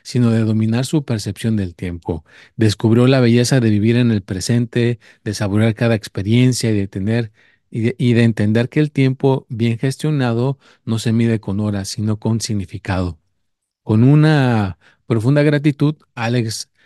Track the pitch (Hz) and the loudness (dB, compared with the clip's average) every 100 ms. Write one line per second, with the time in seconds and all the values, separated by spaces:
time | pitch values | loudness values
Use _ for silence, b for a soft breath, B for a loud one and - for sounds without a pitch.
0 | - 131 120 113 110 110 110 117 135 160 | -6 0 2 2 0 0 0 -2 -2 -4
1 | 139 117 107 - 117 107 92 - 90 85 | -2 -6 -6 -6 -4 -2 -4 -8 -10 -8
2 | - 82 B B B - 110 - 117 117 | -8 -8 B B B -2 0 2 2 4
3 | 123 135 120 120 120 135 113 104 110 117 | 4 4 4 2 2 2 2 2 2 2
4 | 123 107 - 95 - 120 120 123 117 120 | 2 0 -4 -6 -2 -2 -2 -2 -2 -4
5 | b b 110 101 104 104 113 104 117 113 | b b -10 -6 -2 0 0 2 0 0
6 | - - 98 120 127 120 117 107 98 101 | -4 -8 0 2 2 2 -2 -2 -4 -6
7 | 98 117 113 b b b _ - 110 - | -4 -4 -6 b b b _ -4 -4 0
8 | 123 113 117 107 104 110 120 151 151 - | 2 4 2 2 0 0 0 0 0 0
9 | 131 131 135 131 - 110 117 113 135 135 | 0 0 0 0 -4 -4 -2 -2 -4 -4
10 | 151 147 123 117 131 135 b b - 113 | -4 -2 0 0 -2 -4 b b -6 -4
11 | 117 113 117 110 - 98 107 101 98 - | 0 0 0 -2 -4 -4 -4 -4 -6 -6
12 | 107 107 113 113 - 104 92 98 - 92 | -4 -2 -2 -4 -4 -6 -8 -10 -6 -4
13 | 90 82 _ _ _ _ _ _ - 110 | -4 -8 _ _ _ _ _ _ -2 4
14 | 123 151 151 151 127 113 98 - b b | 6 6 6 4 2 2 -2 -6 b b
15 | - 117 113 147 147 143 147 139 147 147 | -4 -2 2 2 2 2 0 0 -2 -2
16 | _ - 117 123 107 - - _ | _ -6 -2 -2 -2 -6 -14 _